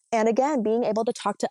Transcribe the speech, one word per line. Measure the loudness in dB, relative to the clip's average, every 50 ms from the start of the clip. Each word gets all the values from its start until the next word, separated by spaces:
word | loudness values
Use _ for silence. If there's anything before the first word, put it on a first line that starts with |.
| _ _
And | 0 2 2
again, | 2 2 2 2 2 2 0
being | 0 0 0 0 0
able | 0 0 -2 -2
to | -4 -4
talk | -4 -4 -4 -4
to | -4 -4 -4